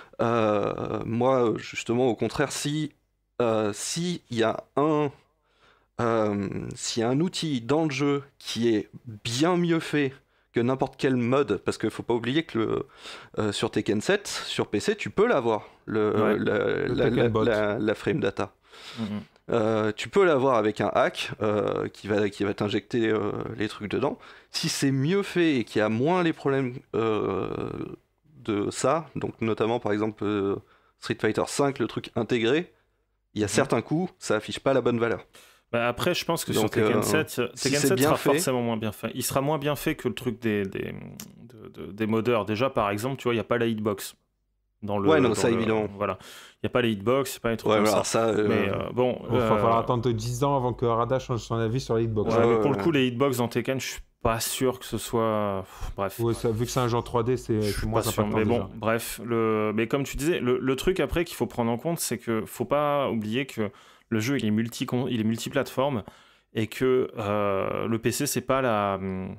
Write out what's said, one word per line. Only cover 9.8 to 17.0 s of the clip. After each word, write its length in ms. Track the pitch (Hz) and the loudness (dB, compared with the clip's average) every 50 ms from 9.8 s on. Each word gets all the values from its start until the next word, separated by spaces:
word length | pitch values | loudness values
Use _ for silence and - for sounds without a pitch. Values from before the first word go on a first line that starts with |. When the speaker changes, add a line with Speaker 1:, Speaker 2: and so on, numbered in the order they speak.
| - - - 147 143 131 135 - _ _ _ _ _ _ - | 0 0 0 0 0 0 -4 -8 _ _ _ _ _ _ 0
Speaker 1:
que 60 | 120 | 0
n'importe 360 | 117 120 131 131 143 131 - - | 2 2 2 0 0 -2 -2 -2
quel 180 | - 135 131 | 0 2 2
mode, 420 | 123 120 117 131 143 139 104 98 87 - | 2 2 2 2 2 2 2 0 -2 -2
parce 140 | - - - | -4 -4 -2
qu'il 100 | - 107 | -2 -4
faut 140 | - - 101 | -2 -4 -4
pas 100 | - 120 | -2 -2
oublier 300 | 117 117 120 135 160 165 | 0 0 0 0 -2 -2
que 160 | - - 113 | -2 -2 0
le, 260 | 110 110 110 - - - - - - - - - - - - - | 0 0 0 -2 -4 -6 -12 -20 -18 -16 -16 -16 -18 -12 -4 -2
euh, 120 | 107 104 | -2 -2
sur 200 | 101 - 120 107 | 0 0 -2 0
Tekken 300 | - 110 101 - 101 107 | 0 0 0 0 0 0
sept, 260 | - - 196 208 - - | 2 0 0 0 0 -4
sur 400 | - - - - - - 107 - | -8 -8 -8 -6 -2 -2 -2 0
P 120 | - 104 | 0 -2
C, 160 | - 202 220 | 0 0 -2
tu 140 | - - 104 | -2 -2 -4
peux 180 | - - 208 247 | 0 2 2 4
l'avoir, 400 | 214 139 117 117 110 104 - - - - - | 4 2 2 2 0 0 -2 -8 -20 -16 -8
le, 260 | - 104 110 107 107 101 | -4 0 0 2 2 2
Speaker 2:
Ouais. 240 | 104 107 107 104 101 | 2 2 2 2 2
Speaker 1:
la, 200 | 107 110 104 104 104 104 104 90 90 - | 2 2 2 2 2 0 0 0 0 -2
Speaker 3:
Le 60 | 120 | 0
Speaker 1:
la, 100 | - | 0